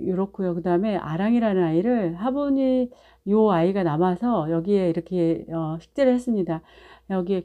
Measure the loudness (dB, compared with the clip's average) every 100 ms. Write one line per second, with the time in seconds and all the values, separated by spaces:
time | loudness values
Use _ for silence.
0 | -4 -2 -4 -4 -4 -2 0 0 0 -2
1 | -4 -2 0 2 2 2 2 2 2 0
2 | -2 -2 -4 -2 0 0 2 0 -2 -6
3 | -20 _ 0 2 4 4 2 0 0 2
4 | 0 0 0 0 0 -2 0 2 2 -2
5 | -2 0 0 0 -4 -6 -4 -6 -8 0
6 | 2 2 0 -2 -2 -4 -8 -20 -20 -18
7 | -6 -4 -2 -4